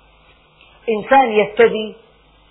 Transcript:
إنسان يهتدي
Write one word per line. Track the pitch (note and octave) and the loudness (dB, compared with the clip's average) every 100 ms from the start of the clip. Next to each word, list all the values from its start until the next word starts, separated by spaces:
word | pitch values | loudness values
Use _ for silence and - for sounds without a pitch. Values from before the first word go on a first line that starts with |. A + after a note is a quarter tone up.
| _ _ _ _ _ _ _ _ - | _ _ _ _ _ _ _ _ -6
إنسان | G#3+ G3 C4+ B3 | -4 2 2 2
يهتدي | G#3+ G3+ - A3+ G#3+ G#3+ G3 _ _ _ _ _ | 0 -2 2 2 0 -10 -16 _ _ _ _ _